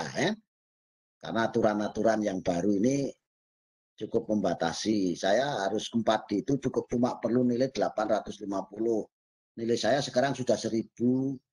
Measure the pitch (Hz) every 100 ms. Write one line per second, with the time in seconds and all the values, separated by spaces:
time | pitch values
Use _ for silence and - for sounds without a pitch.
0 | 82 - 160 220 _ _ _ _ _ _
1 | _ _ 80 101 113 117 113 104 104 -
2 | 110 110 104 92 92 87 98 98 120 139
3 | 131 - _ _ _ _ _ _ _ -
4 | 107 117 - 107 92 82 80 - 104 110
5 | 92 78 95 110 143 120 98 107 - 117
6 | 110 110 - 101 - 139 127 117 - 123
7 | 120 - 113 123 123 120 131 107 87 -
8 | 107 104 - - 101 98 95 101 113 110
9 | 92 _ _ _ _ - 113 117 107 135
10 | 131 123 139 127 123 107 110 113 - -
11 | 120 127 135 131 _